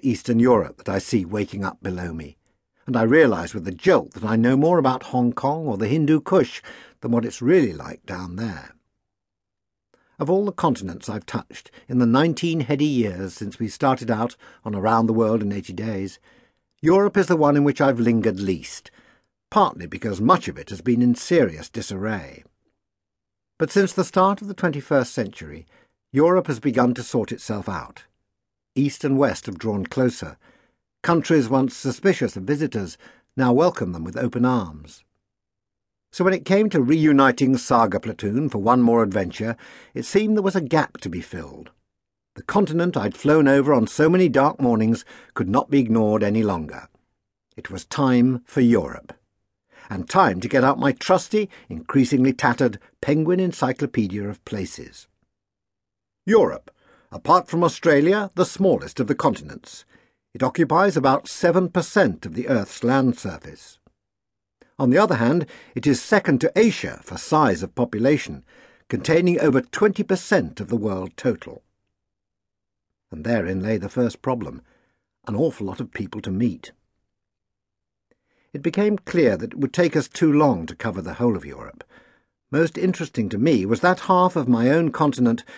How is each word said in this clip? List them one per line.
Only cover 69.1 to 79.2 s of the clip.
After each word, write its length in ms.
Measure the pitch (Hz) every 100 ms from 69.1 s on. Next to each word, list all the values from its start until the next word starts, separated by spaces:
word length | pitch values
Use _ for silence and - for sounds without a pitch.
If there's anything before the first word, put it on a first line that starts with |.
| 170 175 175
over 180 | 151 127
twenty 440 | - - 208 196
percent 580 | 196 190 - 190 85 -
of 80 | 98
the 80 | 113
world 340 | 107 95 92 -
total. 460 | 127 104 - - _ _ _ _ _ _ _ _ _ _ _ _ _ _ _
And 140 | 78 110
therein 360 | 117 87 95
lay 140 | 104 110
the 140 | 101
first 320 | 127 120 -
problem, 400 | 131 123 80 60 _ _ _ _ _ _ -
an 80 | 104
awful 320 | 156 - 98
lot 140 | 90
of 100 | 120
people 300 | - 98 104
to 100 | 101
meet. 400 | 95 120 80 - _ _ _ _ _ _ _ _ _ _ _ _ _ _ _ _ _ _
It 80 | 147
became 360 | 160 190 208 208
clear 380 | - 175